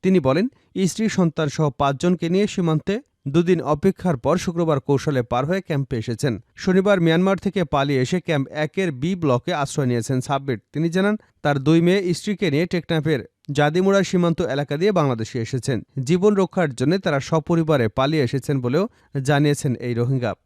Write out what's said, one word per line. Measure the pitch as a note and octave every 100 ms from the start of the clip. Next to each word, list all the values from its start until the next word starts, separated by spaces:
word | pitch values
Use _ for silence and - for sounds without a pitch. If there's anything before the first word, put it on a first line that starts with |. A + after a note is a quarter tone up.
তিনি | F#3 F#3
বলেন, | C3 C#3+ B3 _ _ - F#3+
স্ত্রী, | - A3
সন্তান | - E3+ - D3+
সহ | - D3+
পাঁচজনকে | - C#3 C#3 F3+ F3+ E3
নিয়ে | F#3 G#3
সীমান্তে | - E3+ D#3 - G#3 - _ C#3
দুদিন | D3+ F3 F3
অপেক্ষার | C3 D3+ G3 - F#3 C3+
পর | C3 F3
শুক্রবার | - E3+ E3 C#3
কৌশলে | - C#3 - C3+
পার | A#2+ A#2+ C#3
হয়ে | F#3+
ক্যাম্পে | - C#3+ C3+ B2
এসেছেন। | A2 A2+ C#3+ G#2+ - -
শনিবার | - F#3 F#3+ G3
মিয়ানমার | E3 D#3+ F#3+ G3
থেকে | G3+ G3
পালিয়ে | E3 D3 C#3 C#3
এসে | B2+ F#3
ক্যাম্প | - D3+ C3+
একের | C#3+ D#3 - F#3
বি | C3 D3+ F#3+
ব্লকে | D#3 B2 -
আশ্রয় | E3 C#3 - C3
নিয়েছেন | A#2+ A2 C3
সাব্বির। | - C#3 C#3 A2 _
তিনি | D3 E3
জানান, | F3 G3 G#3+ _ _
তার | D3 C#3+
দুই | C3+ E3
মেয়ে, | E3+ G3 F#3
স্ত্রীকে | F3+ - F#3+ F#3
নিয়ে | C#3 F3
টেকনাফের | F3 - E3 D3+ C#3+ - _ -
জাদিমুড়া | C#3+ D3 D#3+ F#3+ G3
সীমান্ত | F#3+ F#3 E3+ E3
এলাকা | D#3+ C3+ C#3+ D3
দিয়ে | G3
বাংলাদেশে | F#3 D3 A#2 A2 B2+
এসেছেন। | A2+ C3 B2 A#2 - -
জীবন | B2+ F3+ G3+ G3+
রক্ষার | F#3 - D#3+ A#2
জন্য | B2+ F#3+
তারা | F#3 C#3+
সপরিবারে | - D#3+ D3+ E3+ D#3+ D3 A2+
পালিয়ে | - C3+ D#3+
এসেছেন | B2 C#3 - C#3
বলেও | B2 C#3+ G#3 _ _ C#3+
জানিয়েছেন | C3 C#3+ D3 C#3+ C#3 A#2
এই | B2
রোহিঙ্গা। | A#2 A#2+ C3+ A#2+ F#2